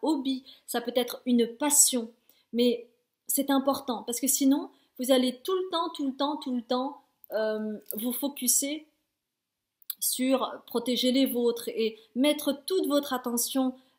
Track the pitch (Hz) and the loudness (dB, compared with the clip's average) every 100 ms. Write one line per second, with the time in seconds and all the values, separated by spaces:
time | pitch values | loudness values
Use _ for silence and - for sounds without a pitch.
0 | 277 294 262 254 - - - 240 233 247 | -2 0 0 -4 -8 -20 -6 -4 0 0
1 | 247 - - 240 233 233 294 294 - 247 | -2 -4 2 2 2 0 2 6 4 4
2 | 226 - _ _ _ 226 240 233 - _ | -4 -12 _ _ _ 2 2 2 -6 _
3 | _ _ - - 277 269 277 269 - 214 | _ _ -4 -2 2 2 2 -2 -4 -6
4 | 214 233 277 - 269 285 - - _ - | -6 -4 -2 2 4 4 0 -14 _ -8
5 | 254 262 254 254 - 381 370 330 339 339 | 2 4 4 -2 -2 -2 -2 -2 -4 -4
6 | 277 262 285 294 269 247 226 254 269 277 | -6 -2 -2 -2 -4 -6 -2 -2 -2 -8
7 | _ _ _ 208 220 214 214 208 - 214 | _ _ _ -4 -2 -2 -4 -8 -10 -6
8 | 240 233 277 285 240 - 277 302 - _ | -4 -4 -6 -4 0 0 0 -6 -10 _
9 | _ _ _ _ _ _ _ _ - - | _ _ _ _ _ _ _ _ -16 -6
10 | - - 262 254 220 - - 240 240 240 | -4 -2 2 2 0 -8 -6 -4 -2 0
11 | 254 254 269 240 240 233 - - 220 226 | 2 4 2 2 0 0 -6 -2 -2 -4
12 | _ 240 294 294 285 277 - 370 277 285 | _ 0 2 2 -2 -4 -2 0 2 0
13 | 285 254 247 240 - 269 262 254 _ | 0 -4 -2 -2 -2 0 -2 -4 _